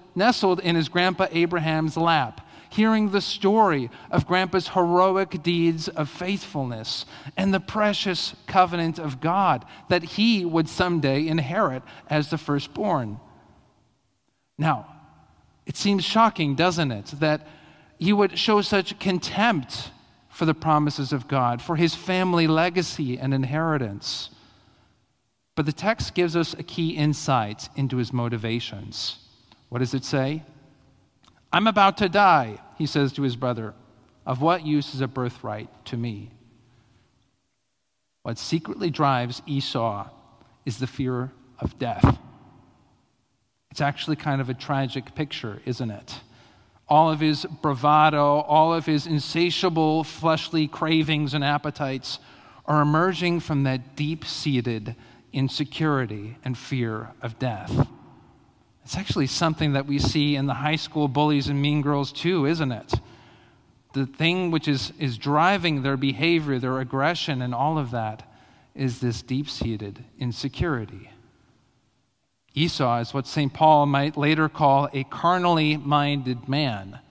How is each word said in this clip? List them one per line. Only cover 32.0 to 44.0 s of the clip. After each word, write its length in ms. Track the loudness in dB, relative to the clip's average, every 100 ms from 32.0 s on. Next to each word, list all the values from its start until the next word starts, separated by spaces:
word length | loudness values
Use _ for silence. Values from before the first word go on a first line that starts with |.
| 2
die," 500 | 4 6 6 2 -6 -16 -6
he 80 | -2
says 260 | 2 0
to 100 | 2
his 120 | -2 0
brother. 380 | -2 -2 -6 -12 -20 _ _ _
"Of 160 | -6 0
what 280 | 2 2 2
use 260 | 0 -2
is 80 | -4
a 60 | -4
birthright 600 | -4 -6 -6 -10 -10 -12 -18 -10
to 120 | -6
me?" 320 | -6 -8 -12 -20 _ _ _ _ _ _ _ _ _ _ _ _ _ _ _ _ _ _
What 160 | -10 -10
secretly 540 | -4 -4 -4 -6 -4
drives 500 | 0 2 2 -2 -8 -6
Esau 600 | -4 -2 -2 -2 -4 -10 -16 _ _ _ _
is 140 | -10 -6
the 80 | -8
fear 460 | -4 -4 -4 -6 -12 _ -10
of 220 | -10 -6
death. 400 | -6 4 4 4 -4 -20 -20 -20 _ _ _ _ _ _ _ _ _ _ _
It's 100 | -4
actually 360 | -2 -2